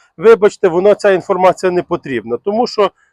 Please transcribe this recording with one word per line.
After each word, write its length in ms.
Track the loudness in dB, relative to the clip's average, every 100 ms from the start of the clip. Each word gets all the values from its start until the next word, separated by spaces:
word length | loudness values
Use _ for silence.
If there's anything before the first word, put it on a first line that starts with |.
| _ -2
вибачте, 520 | 4 4 2 0 -2
воно, 260 | 0 0
ця 160 | 2 0
інформація 600 | 0 -2 0 0 0 -2
не 100 | -4
потрібна, 540 | -4 -8 -6 -8 -6 -8
тому 300 | -6 -4 -4
що 240 | -2 -2 _ _